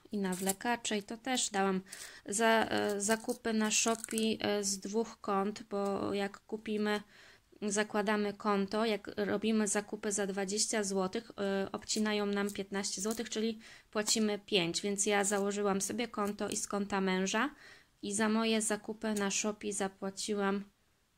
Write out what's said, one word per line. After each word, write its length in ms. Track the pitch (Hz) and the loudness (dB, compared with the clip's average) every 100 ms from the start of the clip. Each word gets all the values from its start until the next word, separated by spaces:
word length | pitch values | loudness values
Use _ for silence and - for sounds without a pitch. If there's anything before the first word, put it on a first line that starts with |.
| - | -8
i 60 | 208 | -2
nawlekacze 800 | 190 180 190 190 240 233 - 214 | 0 0 0 0 0 -2 -2 -4
i 40 | |
to 140 | 202 226 | -4 -8
też 340 | 254 254 - | -2 0 0
dałam 300 | 202 196 190 190 - - - - | 2 2 2 -2 -12 -16 -14 -6
za, 200 | 208 226 | 2 4
e, 540 | 226 - 208 208 202 | 6 4 2 2 0
zakupy 520 | 202 220 220 233 233 | 2 0 0 -4 -2
na 180 | 220 214 | 0 2
Shopee, 680 | 214 226 226 - 226 220 220 | 4 2 0 0 0 2 2
e, 240 | 214 208 | 0 0
z 140 | 196 196 | 0 -4
dwóch 420 | 196 214 226 - | -2 -2 -2 -4
kont, 420 | - 196 196 208 | -2 0 0 -4
bo 520 | - 202 202 196 208 | -6 -2 0 0 -2
jak 260 | 202 196 - | -2 -4 -6
kupimy, 640 | - 220 220 208 208 208 - - - - _ - | -10 -8 -4 0 2 0 -4 -16 -20 -20 _ -8
zakładamy 720 | 208 202 214 214 208 214 208 | -2 0 0 0 2 2 0
konto, 520 | 202 214 202 196 214 | -2 0 2 2 2
jak 260 | 226 202 - - | 2 0 -2 -2
robimy 520 | 196 202 214 220 208 | 0 2 2 2 2
zakupy 440 | 208 202 214 220 | 0 -2 -4 -2
za 140 | 202 196 | -2 -2
dwadzieścia 580 | 196 190 214 - 220 | -2 -2 0 0 0
złotych, 460 | 196 196 185 226 - - | 0 0 0 -2 -8 -4
e, 340 | 202 196 196 | -2 0 -2
obcinają 540 | 202 - 214 214 208 202 | -4 -4 0 0 0 0
nam 240 | 202 202 | 0 -2
piętnaście 500 | 202 196 196 202 - | -4 -6 -4 -4 -2
złotych, 300 | 208 226 233 | -2 -2 -4
czyli 300 | 220 226 220 - - - | -2 -2 -2 -10 -20 -6
płacimy 480 | 214 214 226 214 208 | -2 2 2 2 0
pięć, 420 | - 208 170 170 | 0 2 2 0
więc 260 | 202 202 214 | -2 0 2
ja 180 | 202 | 2
założyłam 560 | 196 202 202 202 202 190 | 2 2 0 0 2 2
sobie 280 | - 214 233 | 0 -2 -4
konto 400 | - 202 208 208 | -2 -4 -2 -4
i 80 | - | -4
z 120 | - | -2
konta 320 | 202 202 202 | -2 -2 0
męża 540 | 190 185 190 220 269 - - - _ _ | 2 2 2 0 0 -4 -16 -20 _ _
i 120 | 202 | -6
za 140 | 202 220 | 0 2
moje 340 | 220 226 220 | 4 4 2
zakupy 520 | 214 208 214 214 220 | 2 -2 -4 -6 -2
na 160 | 214 202 | 0 0
Shopee 420 | - 214 208 208 | 0 -2 -2 -4
zapłaciłam 920 | 202 190 - 196 196 - 202 196 202 202 _ _ _ _ | -2 -4 -4 -8 -6 -4 0 2 0 -4 _ _ _ _